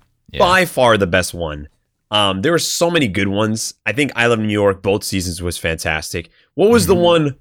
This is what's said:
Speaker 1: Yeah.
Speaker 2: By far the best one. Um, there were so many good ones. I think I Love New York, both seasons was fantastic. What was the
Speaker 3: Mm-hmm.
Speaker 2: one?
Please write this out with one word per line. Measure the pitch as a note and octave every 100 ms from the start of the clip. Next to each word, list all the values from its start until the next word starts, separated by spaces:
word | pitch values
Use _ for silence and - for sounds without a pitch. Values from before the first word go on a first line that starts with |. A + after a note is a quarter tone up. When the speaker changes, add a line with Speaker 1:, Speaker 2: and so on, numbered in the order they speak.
| _ _ _
Speaker 1:
Yeah. | -
Speaker 2:
By | F3+ F#3 E3+
far | - B2 A2
the | F#2+
best | F#2 F2+
one. | F2 D#2+ D2 D2 _ _ _ -
Um, | G#2+ G2+ F#2+
there | C3
were | E3+
so | - - E3+
many | E3+ B2
good | F2+ G2
ones. | G2 G#2+ A2 - - G#2+
I |
think | G#2+ C#3+ -
I | A#2
Love | A2+
New | G#2+
York, | G#2 G2+ F#2
both | G2 G2+
seasons | - F#2+ F2+ E2
was | F2 -
fantastic. | E2+ E2 - D#2 - F2 - _ _
What | - G3+
was | A#3 F#3
the |
Speaker 3:
Mm-hmm. | F3+
Speaker 2:
one? | F3 E3+ D3 C3+